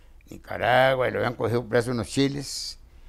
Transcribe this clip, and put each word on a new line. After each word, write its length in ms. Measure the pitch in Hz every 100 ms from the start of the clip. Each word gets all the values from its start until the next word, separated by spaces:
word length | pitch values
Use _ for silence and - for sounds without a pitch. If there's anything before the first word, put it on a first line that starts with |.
| - - -
Nicaragua 760 | - - 92 101 123 131 131 120
y 20 |
lo 80 | 101
habían 160 | 113 117
cogido 280 | 117 120 113
preso 260 | 120 117
unos 160 | 120 101
chiles 720 | - 139 139 139 - - - - -